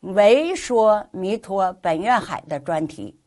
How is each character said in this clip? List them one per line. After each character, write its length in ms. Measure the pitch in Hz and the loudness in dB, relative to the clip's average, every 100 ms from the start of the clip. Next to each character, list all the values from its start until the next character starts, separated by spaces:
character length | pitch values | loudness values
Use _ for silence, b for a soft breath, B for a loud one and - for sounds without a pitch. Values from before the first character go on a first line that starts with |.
唯 520 | - 190 208 254 330 | -4 4 6 6 2
说 500 | 381 - 240 220 208 208 | -6 -4 2 4 2 -2
弥 260 | 190 185 220 | -8 -6 -6
陀 360 | 226 196 190 185 | -6 -4 -4 -2
本 180 | 180 160 | -4 -2
愿 200 | 202 247 | 0 -2
海 200 | 170 151 | -2 -12
的 180 | - 143 | -10 -10
专 260 | 139 160 156 | -6 -6 -6
题。 320 | - 104 - | -10 -18 -18